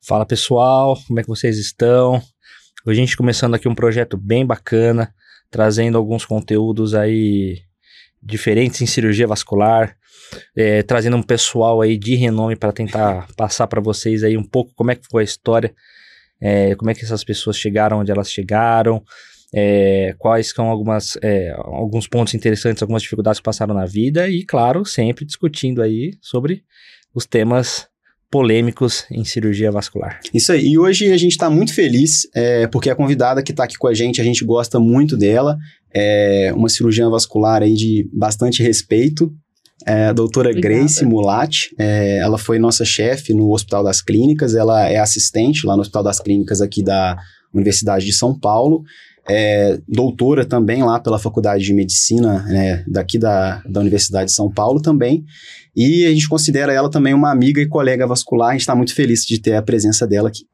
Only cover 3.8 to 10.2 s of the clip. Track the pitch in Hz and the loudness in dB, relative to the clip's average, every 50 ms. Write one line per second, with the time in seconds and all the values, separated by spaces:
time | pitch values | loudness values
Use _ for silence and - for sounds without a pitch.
3.8 | 117 117 110 120 120 113 - 95 101 101 113 123 131 123 117 - _ - - 110 | 0 0 2 0 -4 -4 -6 -8 -4 -2 0 0 0 0 -2 -6 _ -2 0 2
4.8 | 113 117 117 117 117 110 _ _ _ _ - _ _ _ - 113 110 110 107 110 | 2 2 2 0 -2 -4 _ _ _ _ -20 _ _ _ -2 0 0 2 2 2
5.8 | 113 117 113 113 110 104 113 113 - - 113 107 - - 107 107 110 113 113 110 | 0 0 2 0 0 0 -4 -6 -6 -4 -6 -6 -4 -2 0 0 0 0 -2 -2
6.8 | 110 107 107 107 104 107 110 110 107 104 101 101 98 95 92 92 - _ _ _ | -2 -2 0 0 0 0 0 0 0 0 0 -2 -2 -4 -8 -10 -14 _ _ _
7.8 | _ _ _ - - _ _ _ - 104 107 104 - - 107 113 127 123 - - | _ _ _ -20 -20 _ _ _ -14 -10 -10 -4 -2 0 2 2 2 0 -2 -4
8.8 | 123 117 - - 113 110 104 101 120 107 107 - - - - 101 104 110 113 113 | -4 -2 -2 0 0 0 2 2 0 0 0 -4 -4 -4 0 0 2 4 4 2
9.8 | 113 104 - _ _ _ _ - | 2 0 -4 _ _ _ _ -20